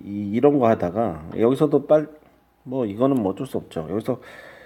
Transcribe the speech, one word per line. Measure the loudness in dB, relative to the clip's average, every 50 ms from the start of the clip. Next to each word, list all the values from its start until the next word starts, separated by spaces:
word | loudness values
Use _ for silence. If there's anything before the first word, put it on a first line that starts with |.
| -12
이런 | -10 -8 -8 -6 -4 0 4 4 4 4
거 | 4 4
하다가 | 4 2 2 0 -2 -2 -2 -2 -2 -4 -6 -10 -8 -2
여기서도 | 2 2 2 2 2 2 2 2 0 2
빨-, | 4 2 2 2 0 -10 -20 _ _ _ _ _ _ _ _ -14
뭐 | -8 -6 -4 -4
이거는 | -4 -2 0 0 2 2 2
뭐 | 0 -2 -2
어쩔 | -4 -6
수 | -6 -8
없죠. | -8 -8 -8 -10 -8 -6 -6
여기서 | -6 -6 -4 -4 -6 -6 -8 -18 -20 -20 -20 -20 -20 -20 -20